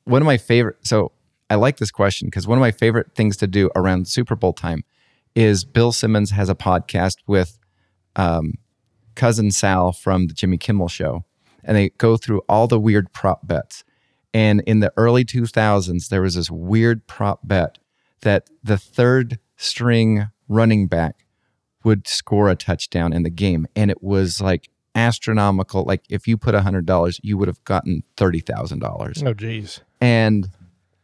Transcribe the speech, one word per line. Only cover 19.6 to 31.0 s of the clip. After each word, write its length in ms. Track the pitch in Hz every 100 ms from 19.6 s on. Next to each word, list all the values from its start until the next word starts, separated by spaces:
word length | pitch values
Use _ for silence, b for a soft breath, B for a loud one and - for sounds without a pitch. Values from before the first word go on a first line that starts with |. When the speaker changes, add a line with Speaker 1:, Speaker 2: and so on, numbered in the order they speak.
| - - 120 117 110 107 104 _ -
Speaker 1:
running 400 | 107 113 107 92
back 380 | 85 80 - _ _ _ _ _ _
would 240 | 113 101 -
score 420 | - - 104 104
a 60 | 90
touchdown 580 | - 85 - 87 85
in 100 | 82
the 60 | 85
game. 360 | 85 98 82 80 107
And 140 | 104
it 120 | -
was, 380 | 98 98 92 82
like, 280 | 95 90 _ _ _ 113
astronomical. 880 | 117 117 - 110 101 98 95 95 -
Like, 180 | 95 -
if 180 | 104 -
you 80 | 113
put 180 | 123 107
a 60 |
hundred 240 | 98 95 85
dollars, 340 | 90 87 87
you 140 | 104 98
would 100 | 92
have 160 | 87 -
gotten 380 | 95 - 80 - -
thirty 220 | 95 82
thousand 400 | - - 64 69
dollars. 420 | - - - 160
Speaker 2:
Oh, 100 | 139
jeez. 460 | 104 113 110 101 - _ -
Speaker 1:
And 480 | 123 117 110 104 95 - - _ _ _